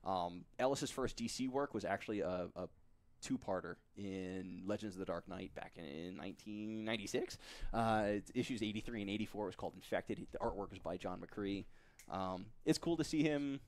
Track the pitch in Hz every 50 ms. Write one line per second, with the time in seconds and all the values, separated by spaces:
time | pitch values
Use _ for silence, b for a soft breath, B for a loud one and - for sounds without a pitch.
0 | - 92 95 90 87 87 87 90 - - - - 123 135 139 - 151 135 - -
1 | 127 117 - - 117 117 - - 131 131 127 139 143 139 - 107 98 87 101 101
2 | - - 107 101 85 90 92 90 87 - - 87 90 82 - - - - - -
3 | - - - - - - 131 123 - - 95 90 87 85 87 - _ _ - -
4 | 101 98 95 95 92 92 92 95 92 92 90 90 92 98 104 107 110 104 90 92
5 | 95 90 87 87 - - 90 92 95 - - - - - - - 85 71 71 78
6 | 85 90 95 82 78 98 - - - 107 104 104 107 107 110 110 110 110 113 110
7 | 98 - - 185 370 - - B B B B B B B - 113 113 113 110 107
8 | 104 104 104 104 - - - 123 117 - 131 107 110 107 101 110 - - 120 107
9 | 101 98 101 107 107 - - 104 107 92 90 - - 85 87 92 - - - 90
10 | - - - - - - - - - 117 87 98 101 - 101 95 - 80 87 92
11 | - 92 90 85 85 - - 107 101 98 101 98 - B B B B B B B
12 | B - - 95 95 92 92 90 101 - - - - 151 156 - - 165 170 160
13 | 147 - - 156 165 156 151 143 143 139 139 135 -